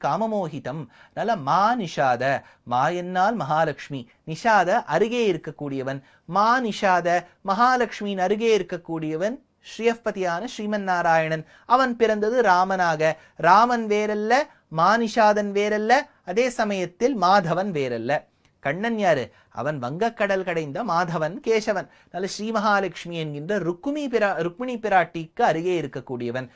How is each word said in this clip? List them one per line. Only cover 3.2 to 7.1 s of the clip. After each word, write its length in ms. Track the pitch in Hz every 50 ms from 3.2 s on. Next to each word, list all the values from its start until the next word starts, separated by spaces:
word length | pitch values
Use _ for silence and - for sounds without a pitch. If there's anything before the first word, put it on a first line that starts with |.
| 185 214 240
மகாலட்சுமி, 720 | 190 143 135 151 160 160 156 135 - - - 143 131 113 - _ _ _
நிஷாத 580 | 156 160 - - 233 214 196 170 175 208 240 -
அருகே 500 | - 147 165 214 220 247 247 226 202 170
இருக்கக்கூடியவன், 680 | 151 - 156 - - 147 143 135 135 127 131 135 139 - _ _ _ _
மா 360 | - 175 196 214 226 247 262
நிஷாத 640 | 240 214 202 - 208 190 180 175 170 175